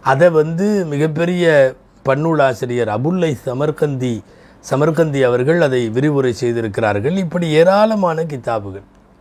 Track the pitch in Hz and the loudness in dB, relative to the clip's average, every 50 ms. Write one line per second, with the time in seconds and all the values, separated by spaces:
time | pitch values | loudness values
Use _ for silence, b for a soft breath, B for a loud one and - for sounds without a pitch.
0 | - 135 135 135 175 175 165 156 151 160 165 165 196 208 214 202 180 156 147 139 | 0 0 2 4 4 4 4 4 0 0 -2 -2 0 0 0 0 -2 -2 -2 -2
1 | 151 160 151 160 170 175 180 180 175 165 156 143 135 131 127 - _ _ _ _ | -2 -2 0 -2 -2 -2 0 2 2 4 4 4 4 2 0 -6 _ _ _ _
2 | _ 139 135 143 156 165 160 151 139 135 123 - 135 123 120 120 117 107 107 110 | _ -2 -2 0 0 0 2 2 2 2 0 -2 -6 -4 -2 -4 -2 -2 -2 -2
3 | 127 160 185 185 170 160 135 107 - 135 123 127 147 156 143 - 160 147 139 127 | -2 -2 0 0 -2 -2 -2 -4 -6 -8 -4 -2 -4 -4 -2 -2 -4 -4 -2 -4
4 | 127 123 117 104 - b b b b b b b - - 131 135 147 160 156 151 | -4 -4 -4 -6 -10 b b b b b b b -6 -4 -2 0 0 0 2 0
5 | 165 156 139 139 131 123 123 123 127 143 165 175 165 139 131 127 120 113 107 127 | 0 0 2 2 2 2 2 2 2 2 2 2 2 2 2 0 -2 0 -2 0
6 | 135 151 147 139 131 127 113 - 127 120 117 117 113 110 101 - 113 104 101 104 | 0 2 2 2 0 0 -2 -2 -2 -2 -2 -2 -4 -4 -4 -2 -2 0 0 0
7 | 104 143 180 196 190 156 156 180 175 160 151 - 170 185 196 208 214 226 220 208 | -2 -2 -2 -2 -4 -4 -4 -4 -2 0 2 4 4 4 4 4 2 2 0 -2
8 | 190 170 160 160 165 160 147 123 120 - 117 110 101 98 95 98 - _ _ - | -2 -2 -2 -4 -6 -6 -8 -8 -6 -4 -4 -4 -6 -8 -14 -14 -18 _ _ -20
9 | _ _ _ _ | _ _ _ _